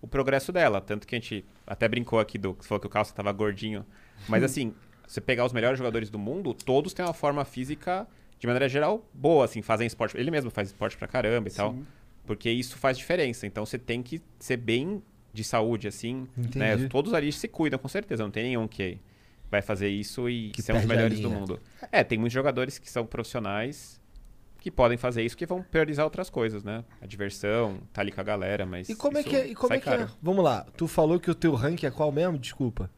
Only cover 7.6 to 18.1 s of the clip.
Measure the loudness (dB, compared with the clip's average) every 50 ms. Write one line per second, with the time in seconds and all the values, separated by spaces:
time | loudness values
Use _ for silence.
7.6 | -6 -6 -8 -6 -4 -4 -4 -4 -4 -8 -16 -20 -20 -20 -18 -6 0 0 2 4
8.6 | 4 2 4 4 4 4 2 0 -4 -12 -14 2 4 6 8 8 6 6 2 -4
9.6 | 0 0 2 2 2 0 0 -2 -2 -2 0 -2 -2 0 0 0 -2 -2 -4 -4
10.6 | -4 -4 -4 -4 -4 -4 -4 -6 -10 -4 -2 0 2 2 2 2 0 -2 -2 -2
11.6 | -2 -2 -2 -4 -12 -14 -18 -20 -20 -20 -20 -20 -6 -6 -6 -2 0 0 0 0
12.6 | -2 -6 -8 0 2 2 2 2 0 0 2 2 2 0 0 -4 -8 -8 -6 -6
13.6 | -6 -6 -6 -8 -4 -4 -4 -4 -4 -6 -10 -12 -12 -14 -20 -20 -4 -4 -4 -2
14.6 | 2 2 2 2 2 0 -4 -6 -8 _ -20 -20 -20 _ -8 -8 -6 0 2 2
15.6 | 4 4 2 0 -2 -6 -8 -6 -6 -6 -6 -6 -8 -8 -6 -4 -4 -2 0 0
16.6 | 2 4 4 2 2 2 2 2 2 4 2 2 2 0 -2 -4 -6 -8 -2 0
17.6 | 0 2 2 0 -4 -4 -4 -4 -4 -2